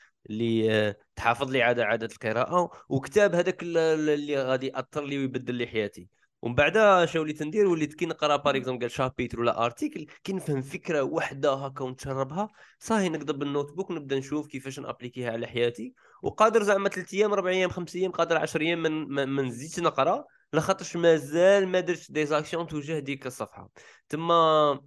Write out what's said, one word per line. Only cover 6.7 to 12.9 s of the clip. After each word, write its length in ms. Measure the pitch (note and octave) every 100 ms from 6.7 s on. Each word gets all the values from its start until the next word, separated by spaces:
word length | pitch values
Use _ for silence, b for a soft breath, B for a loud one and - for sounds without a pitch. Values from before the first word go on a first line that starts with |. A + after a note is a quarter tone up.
| G3+ G#3 F#3
شو 160 | E3+ E3
وليت 220 | D#3 D3+
ندير؟ 240 | D#3 G#3 G3
وليت 280 | E3 D3
كي 120 | - E3
نقرا، 300 | D#3+ D3+ C#3+
بار 200 | C#3+ C3+
اكزومبل، 240 | B2 B2+
قال 100 | A#2
شابيتر 500 | - B2+ - B2 A2+
ولا 240 | A#2 -
ارتيكل، 420 | A#2+ - D4+ F#3 D3 B
كي 80 | -
نفهم 300 | F#3+ - C#3
فكرة 400 | C3+ - - D3+
وحدة 500 | C#3 D#3+ - C#3 C#3+
هكا 320 | C3+ C#3 C3+
ونتشربها، 640 | C3 C3 C#3 C3+ C3 D#3+ G#3+ b b b
صاي 300 | -